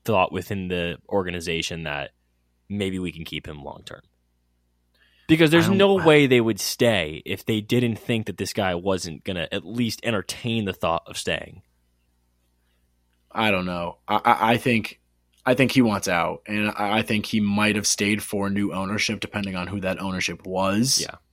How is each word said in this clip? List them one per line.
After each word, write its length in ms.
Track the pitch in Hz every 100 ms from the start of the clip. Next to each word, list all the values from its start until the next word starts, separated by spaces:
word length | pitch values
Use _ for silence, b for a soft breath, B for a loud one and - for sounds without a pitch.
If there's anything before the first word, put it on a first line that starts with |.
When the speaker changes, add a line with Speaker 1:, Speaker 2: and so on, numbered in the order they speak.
Speaker 1:
thought 280 | - 101 90
within 360 | 92 87 101 90
the 300 | 87 85 82 -
organization 760 | 101 90 87 85 82 80 85
that 260 | 78 71 67 - _ _ _ _ _
maybe 260 | 101 95 92
we 140 | 90
can 140 | 80 82
keep 220 | 76 -
him 160 | 73
long 200 | 69 - -
term. 160 | - _ _ _ _ _ _ _ _ _ _ _ _ -
Because 240 | 160 160
there's 140 | 165 165
Speaker 2:
I 40 |
don't 80 | 190
Speaker 1:
no 220 | 196 196
Speaker 2:
I 60 | 160
Speaker 1:
way 220 | 151 139
they 140 | 123
would 180 | 113 101
stay 600 | - - 120 104 78 78 -
if 200 | 95 -
they 160 | 110
didn't 360 | 104 120 123 107
think 280 | - 117 104
that 120 | 87
this 160 | 95
guy 220 | - 95 87
wasn't 480 | 92 95 87 78
gonna 240 | - 90 78
at 140 | 98 85
least 360 | 117 117 -
entertain 600 | 117 107 - - 120 113 98
the 80 |
thought 300 | - 85 82 -
of 120 | -
staying. 440 | - 82 - 95 _ _ _ _ _ _ _ _ _ _ _ _ _ _ _ _ _
Speaker 2:
I 200 | - 110
don't 140 | 95 90
know. 340 | 87 87 - -
I, 60 | 104
I, 340 | 117 117 110
I 40 | 117
think, 420 | 131 113 - - _ _ _ _ 131
I 80 |
think 180 | 131 127
he 100 | 135
wants 280 | 117 98 95
out, 320 | 87 82 85 -
and 200 | 104 107
I, 280 | - 104 107
I 40 |
think 240 | 110 107 104
he 140 | 113
might 380 | 101 101 107 104
have 100 | 98
stayed 340 | - 101 104
for 280 | - 101 98
new 240 | 98 101
ownership, 480 | 90 95 107 - 101
depending 340 | - 104 98 92
on 120 | 90
who 120 | 98
that 220 | 92 92
ownership 440 | 95 92 - 87 92
was. 540 | 92 95 104 127 -
Speaker 1:
Yeah. 160 | - - _